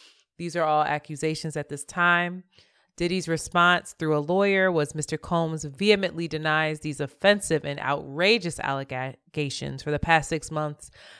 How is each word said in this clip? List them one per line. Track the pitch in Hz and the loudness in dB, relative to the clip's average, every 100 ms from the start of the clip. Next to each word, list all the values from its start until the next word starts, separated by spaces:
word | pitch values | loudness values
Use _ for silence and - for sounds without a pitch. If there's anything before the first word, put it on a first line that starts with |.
| - _ _ - | -20 _ _ -12
These | 170 170 | -6 0
are | |
all | 156 151 | 2 4
accusations | 151 147 - 147 160 156 160 151 | 2 0 -4 -4 -2 -2 -4 -6
at | 143 | -6
this | 143 | -10
time." | - - 175 175 175 180 - _ _ _ _ - | -8 0 4 4 0 -6 -14 _ _ _ _ -4
Diddy's | 175 185 165 | -2 -2 0
response | 165 - 180 175 175 - - | -2 0 4 4 4 0 -4
through | 160 151 | 0 0
a | |
lawyer | 147 185 202 196 190 | 2 2 2 4 4
was, | 165 147 | 2 0
"Mister | 156 - 156 | -4 -6 -6
Combs | - 170 160 160 | -2 0 0 -4
vehemently | 151 135 202 202 190 160 170 | -8 0 4 4 2 -4 -6
denies | 156 156 156 156 151 | -2 0 2 0 -2
these | 156 143 | -6 -6
offensive | 139 - 196 208 - 156 | -8 2 4 4 2 -2
and | 151 143 | -2 -4
outrageous | 131 143 139 139 190 233 170 - | -2 -2 -4 0 4 4 0 -4
allegations. | - 139 139 127 131 - _ 151 143 - 139 135 | -4 -4 -6 -8 -8 -10 _ -6 -4 -4 -8 -8
For | - | -4
the | 147 | -2
past | - 165 - | 4 4 4
six | 160 - | -4 -4
months, | 156 151 147 - - - - | -4 -4 -8 -16 -20 -20 -20